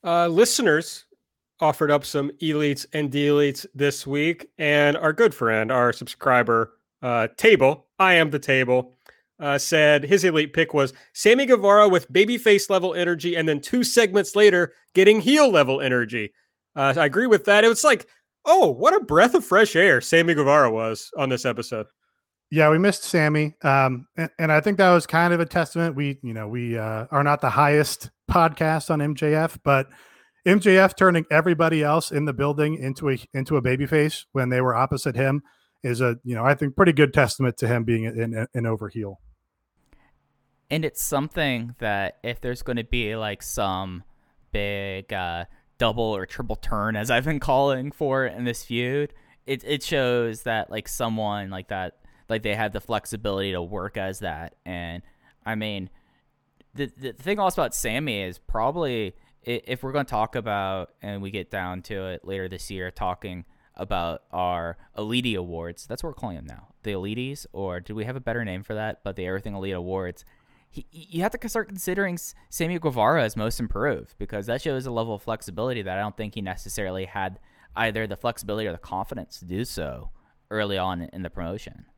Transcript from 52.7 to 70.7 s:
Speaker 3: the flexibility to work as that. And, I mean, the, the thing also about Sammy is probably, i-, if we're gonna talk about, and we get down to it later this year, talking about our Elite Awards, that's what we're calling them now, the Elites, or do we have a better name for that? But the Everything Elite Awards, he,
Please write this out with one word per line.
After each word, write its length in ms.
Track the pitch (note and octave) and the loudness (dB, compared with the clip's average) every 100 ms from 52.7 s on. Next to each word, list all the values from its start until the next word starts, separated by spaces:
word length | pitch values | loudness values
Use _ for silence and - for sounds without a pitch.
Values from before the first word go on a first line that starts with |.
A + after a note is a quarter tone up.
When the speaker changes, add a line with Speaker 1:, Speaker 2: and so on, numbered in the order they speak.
Speaker 3:
the 80 | G2+ | -6
flexibility 720 | - G#2+ - A2 G#2+ G2 G2 | -6 -8 -6 -8 -6 -4 -4
to 100 | F2+ | -6
work 360 | E2+ G2 G2 A2 | -8 -10 -8 -8
as 220 | F#2+ F#2 | -10 -8
that. 360 | F#2+ D#2 E2 _ | -10 -10 -14 _
And, 360 | - F2 E2+ F2 - _ _ _ | -14 -12 -12 -14 -18 _ _ _
I 100 | A2 | -10
mean, 340 | A2 G#2+ G2+ F#2 _ _ _ _ _ _ _ _ | -8 -8 -8 -12 _ _ _ _ _ _ _ _
the, 120 | - C#3 | -10 -10
the 160 | _ C3 | _ -14
thing 280 | - F3 G#3 | -10 -6 -2
also 240 | F#3+ F3+ | -2 -2
about 120 | C3 | -4
Sammy 460 | - A#2+ A#2+ D3+ G#2 | -4 -4 -4 -4 -6
is 160 | F#2 F2 | -8 -12
probably, 800 | - A2+ A#2+ E3+ D3 A#2 G2 - _ _ | -6 -2 -2 -2 -4 -4 -6 -10 _ _
i-, 160 | - A#2+ | -10 -8
if 180 | - B2 | -8 -10
we're 80 | C3 | -6
gonna 140 | C#3+ | -6
talk 300 | C3+ A2 A2 | -4 -4 -4
about, 560 | B2+ A2 G2+ F#2+ F#2+ E2+ _ | -6 -6 -4 -4 -6 -10 _
and 200 | G2+ G2+ | -12 -10
we 100 | G2 | -10
get 200 | G2+ F2 | -10 -10
down 300 | G2+ F2+ F#2 | -8 -8 -10
to 240 | - G2 | -12 -10
it 180 | F#2+ F2+ | -10 -12
later 240 | - G2 F#2 | -10 -10 -10
this 240 | F#2 - | -12 -12
year, 200 | F#2+ F2+ | -10 -12
talking 520 | - F#2+ F2+ G2 F2+ - _ _ | -8 -8 -6 -12 -14 -18 _ _
about 460 | - F#2+ F#2+ E2+ D#2+ _ | -16 -8 -6 -6 -8 _
our 460 | F2 F2+ F2 E2+ E2+ _ - | -6 -4 -4 -8 -12 _ -12
Elite 380 | G#2+ B2 B2 | -4 -4 -4
Awards, 520 | G2 F2 E2 E2+ F2 - | -6 -8 -10 -12 -14 -16
that's 160 | B2+ | -12
what 60 | E3 | -12
we're 40 | |
calling 240 | - A2 D#2 | -12 -12 -12
them 80 | |
now, 220 | C2+ A1 _ _ | -16 -20 _ _
the 80 | A2 | -10
Elites, 540 | G2 G2 A2+ C3 C#3+ - | -8 -8 -8 -10 -12 -16
or 300 | - F#2+ F2+ | -10 -8 -10
do 140 | F#2 | -12
we 100 | G#2+ | -10
have 100 | A2 | -10
a 60 | C3 | -10
better 240 | A#2+ A#2 | -8 -6
name 180 | A2 F#2 | -6 -10
for 120 | F#2 | -10
that? 280 | G#2+ G#2+ - | -10 -8 -10
But 140 | G2+ F#2 | -12 -8
the 80 | |
Everything 300 | F2+ F#2+ G#2+ | -6 -6 -8
Elite 180 | G2+ F#2+ | -8 -8
Awards, 500 | F#2 F2 F#2+ F2+ E2+ - _ _ _ | -8 -6 -8 -8 -12 -20 _ _ _
he, 160 | _ | _